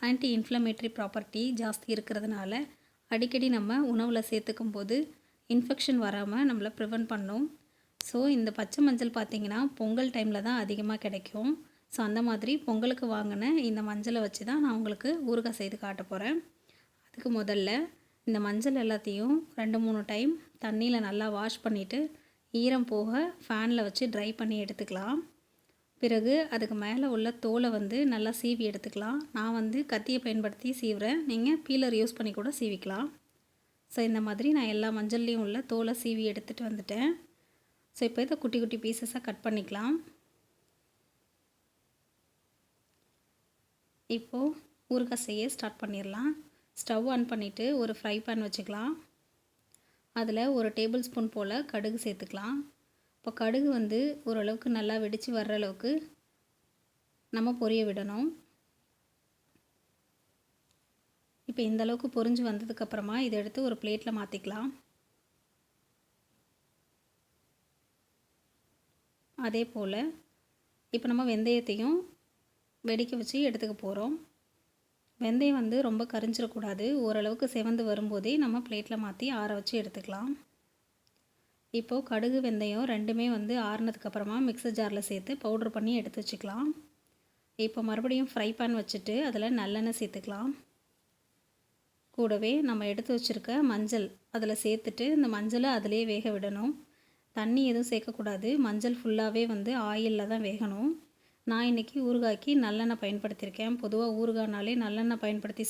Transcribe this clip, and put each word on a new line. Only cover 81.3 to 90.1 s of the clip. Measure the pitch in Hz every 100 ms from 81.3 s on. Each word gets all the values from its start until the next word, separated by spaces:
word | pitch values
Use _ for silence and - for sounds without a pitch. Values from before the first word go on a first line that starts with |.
| _ _ _ _
இப்போ | 233 226 247 262
கடுகு, | 220 233 262 247
வெந்தயம் | 214 208 208 254
ரெண்டுமே | 214 214 226 240 226
வந்து | 208 240 208
ஆறுனதுக்கு | 214 226 220 208
அப்புறமா | 214 202 226 254
மிக்ஸி | 240 240 220
ஜார்ல | 208 202 202
சேர்த்து | 190 190 277
பவுடர் | 220 220 220 214
பண்ணி | 214 240
எடுத்து | - -
வச்சுக்கலாம். | 208 220 196 214 294 311 - _ _ _ _ _ _ -
இப்போ | 220 226 220
மறுபடியும் | 214 247 262 262
ஃப்ரை | 240 214 226
பேன் | 240 226
வச்சுட்டு | 208 208 196 226 294
அதுல | 214 220 247
நல்லெண்ணெய் | 202 214 226 220
சேர்த்துக்கலாம். | 208